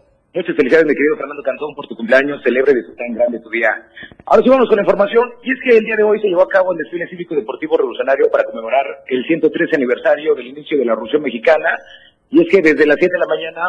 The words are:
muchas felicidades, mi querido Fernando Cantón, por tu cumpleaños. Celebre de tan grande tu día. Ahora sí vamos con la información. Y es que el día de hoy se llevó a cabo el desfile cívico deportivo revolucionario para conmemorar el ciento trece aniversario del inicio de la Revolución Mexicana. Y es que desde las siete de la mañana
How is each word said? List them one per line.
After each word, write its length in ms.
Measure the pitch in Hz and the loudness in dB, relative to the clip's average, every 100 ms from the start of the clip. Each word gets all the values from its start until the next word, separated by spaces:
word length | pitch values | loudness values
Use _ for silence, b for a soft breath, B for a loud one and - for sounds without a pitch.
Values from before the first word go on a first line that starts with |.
| _ _ _ | _ _ _
muchas 240 | 170 180 139 | -8 -4 0
felicidades, 320 | 131 160 156 | 4 4 4
mi 60 | |
querido 220 | 131 147 156 | 2 0 -2
Fernando 260 | 139 143 | -6 -8
Cantón, 320 | 135 123 151 - | -8 -6 -8 -10
por 100 | 139 | -14
tu 80 | |
cumpleaños. 480 | - 113 131 139 143 | -10 2 2 2 -2
Celebre 300 | 127 120 131 | -2 2 2
de 100 | 127 - - | 2 -2 -10
tan 160 | 120 | -10
grande 240 | 113 120 113 | -2 -2 -2
tu 120 | 110 | -8
día. 180 | 113 113 98 - B B B | -2 -2 -2 -8 B B B
Ahora 180 | - 208 | 0 2
sí 60 | 220 | 4
vamos 180 | 262 226 | 4 4
con 100 | 214 | 2
la 60 | |
información. 480 | 185 185 202 226 240 - | 2 0 2 0 0 -4
Y 80 | - | -8
es 80 | 262 | -4
que 140 | 254 226 | 2 2
el 80 | |
día 120 | 220 220 | 2 0
de 60 | |
hoy 160 | 214 208 | 0 0
se 100 | 208 | 0
llevó 140 | 175 | 2
a 60 | 175 | 2
cabo 240 | 190 185 | 2 0
el 60 | 170 | -2
desfile 280 | 147 170 170 | -6 -8 -8
cívico 280 | 180 175 156 | -10 -6 -6
deportivo 400 | - 127 156 160 | -4 -8 -2 0
revolucionario 540 | 127 113 127 135 147 | 0 -2 -2 2 2
para 100 | - | 2
conmemorar 640 | 113 117 113 131 - - - | -2 -6 -2 -2 -2 -8 -6
el 160 | 127 120 | -4 -2
ciento 240 | 165 151 | 0 0
trece 260 | - 165 151 | -2 -2 0
aniversario 580 | 123 123 165 147 156 | 0 -2 0 0 0
del 120 | 143 120 | -4 -4
inicio 300 | 143 147 151 | -16 -4 -2
de 80 | 113 | 0
la 60 | 110 | -2
Revolución 260 | 117 151 | -2 -4
Mexicana. 540 | 143 117 - 156 160 - B B B B _ | -4 -2 0 0 0 -6 B B B B _
Y 100 | 147 | 2
es 80 | 170 | 4
que 140 | 196 | 4
desde 240 | 156 143 151 | 4 4 2
las 100 | 143 | 2
siete 140 | 180 | 2
de 80 | 175 | 0
la 80 | 156 | -2
mañana 320 | 156 160 160 | -2 -6 -6